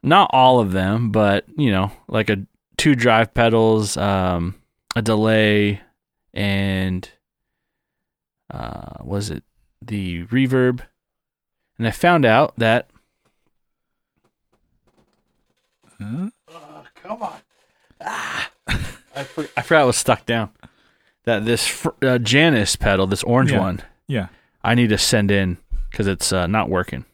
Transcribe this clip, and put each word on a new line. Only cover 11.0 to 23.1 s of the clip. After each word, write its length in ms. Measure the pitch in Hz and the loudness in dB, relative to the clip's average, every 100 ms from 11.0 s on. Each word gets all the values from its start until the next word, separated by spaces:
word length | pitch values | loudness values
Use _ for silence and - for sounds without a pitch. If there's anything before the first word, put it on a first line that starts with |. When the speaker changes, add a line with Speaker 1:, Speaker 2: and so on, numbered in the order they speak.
| _ _ _ _ _ _ _ - | _ _ _ _ _ _ _ -6
Speaker 1:
And 100 | 113 | -6
I 40 | |
found 340 | - 175 175 | 0 2 4
out 280 | 123 113 151 - | 4 4 2 0
that 320 | 113 117 - _ _ _ _ _ _ _ _ _ _ _ _ _ _ _ _ _ _ _ _ _ _ _ _ _ _ _ _ _ _ _ | 0 0 -2 _ _ _ _ _ _ _ _ _ _ _ _ _ _ _ _ _ _ _ _ _ _ _ _ _ _ _ _ _ _ _
Speaker 2:
Huh? 300 | 104 131 196 _ _ | -10 -8 -8 _ _
Speaker 1:
Oh, 340 | - - 151 - _ | -20 -20 -20 -20 _
come 180 | 185 233 | -16 -12
on. 120 | 208 - _ _ _ _ _ _ | -12 -14 _ _ _ _ _ _
Ah. 460 | - - - - - _ - | -12 -10 -8 -8 -10 _ -6
I 560 | - - - _ 143 | -4 -6 -12 _ -14
for-, 240 | 135 - 147 | -10 -10 -8
I 60 | - | -8
forgot 220 | - 160 | 2 2
it 40 | 131 | 4
was 100 | - | 0
stuck 280 | - 117 | 0 -2
down. 240 | - 117 107 _ - _ _ _ _ _ | -2 -4 -4 _ -20 _ _ _ _ _
That 200 | - 107 | -4 -2
this 220 | 110 113 - | 0 -2 -2
fr-, 220 | - - - | -4 -8 -2
uh, 160 | 135 127 | 0 0
Janus 580 | 110 135 165 123 101 | 2 4 4 4 0
pedal, 300 | - 104 95 | 0 0 2
this 160 | 95 | 0